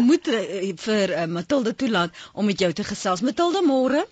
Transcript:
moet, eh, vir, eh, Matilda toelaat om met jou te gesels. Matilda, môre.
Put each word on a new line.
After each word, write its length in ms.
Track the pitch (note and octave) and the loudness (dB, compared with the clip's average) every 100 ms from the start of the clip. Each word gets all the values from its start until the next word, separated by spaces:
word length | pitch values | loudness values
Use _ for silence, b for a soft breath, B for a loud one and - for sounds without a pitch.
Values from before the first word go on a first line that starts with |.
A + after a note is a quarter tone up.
moet, 280 | A#3+ E4+ - | 6 4 2
eh, 440 | A3+ E3+ F#3+ F#3+ E3+ | -2 -2 -4 -6 -6
vir, 360 | - G#3+ F#3+ | -2 0 0
eh, 140 | F3 E3 | 0 -2
Matilda 460 | E3+ F3 C#4+ A3 | -4 0 0 0
toelaat 380 | - C4 G3+ E3+ B B | -2 0 0 0 B B
om 100 | - G#3 | -2 0
met 120 | F#3+ | 2
jou 140 | F3+ | 0
te 120 | D#3+ | 0
gesels. 360 | - G3+ G3+ F3+ | -6 -4 -2 0
Matilda, 400 | B3 C4 E4+ F#4 | -2 0 0 2
môre. 420 | F4 C4+ C4 C#4+ G#4 | 2 2 2 0 -2